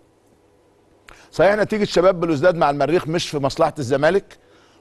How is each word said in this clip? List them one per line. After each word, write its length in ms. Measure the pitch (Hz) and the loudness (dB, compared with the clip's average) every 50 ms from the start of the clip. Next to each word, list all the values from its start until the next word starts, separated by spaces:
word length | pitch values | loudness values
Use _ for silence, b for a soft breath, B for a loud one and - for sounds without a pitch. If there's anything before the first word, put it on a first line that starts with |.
| _ _ _ _ _ _ _ _ _ _ _ _ _ _ _ _ _ _ _ _ _ B B B B B | _ _ _ _ _ _ _ _ _ _ _ _ _ _ _ _ _ _ _ _ _ B B B B B
صحيح 240 | - - 156 190 208 | -2 2 2 2 4
نتيجه 280 | 214 196 - 214 214 208 | 2 -2 -2 0 -2 -2
شباب 360 | - - 175 170 190 196 170 | 0 0 2 2 2 2 2
بلوزداد 360 | 170 170 160 135 156 185 175 | -2 -2 -2 2 2 0 2
مع 140 | 170 160 143 | 2 0 0
المريخ 380 | 143 143 139 135 160 180 - | 0 0 -2 0 0 -2 -2
مش 220 | 147 160 175 - - | -2 -4 -4 -6 -6
في 100 | - 143 | -6 -4
مصلحه 340 | 135 135 - 156 165 151 - 151 | -4 -4 0 0 -2 -2 -2 -6
الزمالك، 580 | 135 113 143 135 147 160 185 196 - _ - _ b b b b b b b b | -4 -2 -2 2 2 2 0 0 -4 _ -20 _ b b b b b b b b